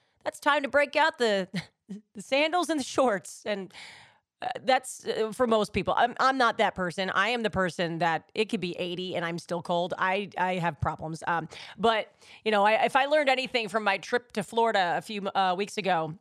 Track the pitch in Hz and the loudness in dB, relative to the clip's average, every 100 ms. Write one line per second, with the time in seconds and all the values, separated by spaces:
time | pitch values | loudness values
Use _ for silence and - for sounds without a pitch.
0 | _ _ - - 302 302 269 277 285 302 | _ _ -10 -4 0 0 2 2 2 2
1 | 311 - 233 196 180 180 - _ - 208 | 2 2 0 2 -2 -6 -10 _ -16 -16
2 | _ - - 269 311 359 311 320 254 - | _ -16 -2 0 2 2 0 0 -2 2
3 | 254 196 - - - 202 185 - - - | 2 2 -4 -12 -6 -6 -6 -14 -20 -20
4 | - _ _ - - - 185 262 - - | -20 _ _ -10 -8 -6 2 0 0 -12
5 | - 202 220 202 254 220 208 214 185 - | -6 -2 -2 0 2 4 2 -2 0 2
6 | 240 - 262 269 240 214 208 - 180 165 | 2 2 2 4 2 4 0 0 -4 -4
7 | 190 - 202 240 214 190 185 - 170 165 | -4 0 0 0 -2 0 -2 0 -2 0
8 | 170 156 - - 214 226 180 170 180 180 | 0 0 -4 -4 -2 -2 -4 -4 -6 -6
9 | 185 165 170 170 - 175 165 175 175 - | -6 -4 -4 -6 -6 -6 -2 -2 -2 -2
10 | 185 190 202 - 185 185 170 147 165 160 | 0 0 -4 -2 0 0 -2 -2 -4 -6
11 | 156 165 - 170 165 - - - 220 220 | -8 -8 -2 -4 -4 -12 -18 0 2 2
12 | - _ - - 220 214 202 220 - 269 | -2 _ -20 -8 0 4 4 4 4 2
13 | 277 302 277 254 262 247 214 220 208 196 | 4 2 2 2 0 -4 -2 -2 0 -2
14 | - 240 - - 180 226 226 208 175 156 | -2 -4 -4 -8 -4 2 2 4 2 0
15 | 170 208 190 196 190 180 202 - 185 175 | -4 -6 -4 0 0 0 -4 -4 0 0
16 | 160 170 | 0 -8